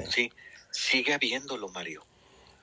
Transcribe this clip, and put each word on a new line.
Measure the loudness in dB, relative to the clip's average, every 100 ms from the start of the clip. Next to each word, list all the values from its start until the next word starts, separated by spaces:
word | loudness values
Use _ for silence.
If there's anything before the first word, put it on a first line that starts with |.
| 2
Sí, | 2 2 -2 -18 -18 -10
sigue | -2 2 4 4
habiéndolo, | 2 2 0 -4 -6 -6
Mario. | -6 -8 -8 -14 -20 -20 -20 -20 -20